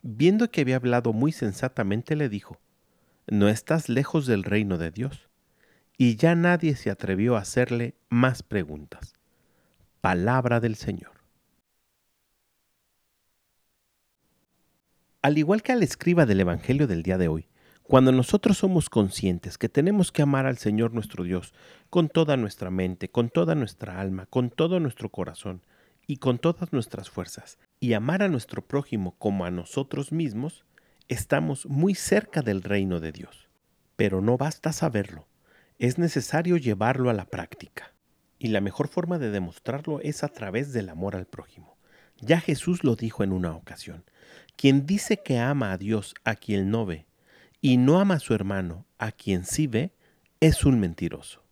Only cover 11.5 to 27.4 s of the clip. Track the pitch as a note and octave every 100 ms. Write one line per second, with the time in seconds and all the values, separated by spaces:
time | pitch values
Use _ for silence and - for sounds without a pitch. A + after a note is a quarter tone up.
11.5 | _ _ _ _ _ _ _ _ _ _
12.5 | _ _ _ _ _ _ _ _ _ _
13.5 | _ _ _ _ _ _ _ _ _ _
14.5 | _ _ _ _ _ _ _ C#3 D3+ D3+
15.5 | G#3+ - B3 E3 - - E3+ C3+ F#2+ F2+
16.5 | E2+ - C3+ C#3+ E2+ E2+ F#2 F2 D#2+ -
17.5 | _ _ _ _ C3 C3 C3 B2 G#3 A3
18.5 | F#3+ F#3+ F3+ - A#2 G2 - G2 F2 -
19.5 | - A#2 - E3 G#3 F3+ - C#3+ C#3 C3+
20.5 | B2+ G#2+ G#2+ A#2 A#2 G#2 - F2 F2+ -
21.5 | _ - - _ F3+ D#3+ - D#3 C3+ G#2+
22.5 | - F#2 F#2 F#2 F2+ F#2 - A#2 - F2
23.5 | D#3 A#2 - G2+ F#2 G2 F#2+ F#2+ B2+ B2
24.5 | - E3 F#3 D3+ - G#2+ - F2+ E2+ G2+
25.5 | F2+ _ _ _ _ - C#3 C3 A#2+ E3
26.5 | E3+ E3+ C3+ A2 G2 F#2+ - F#2 -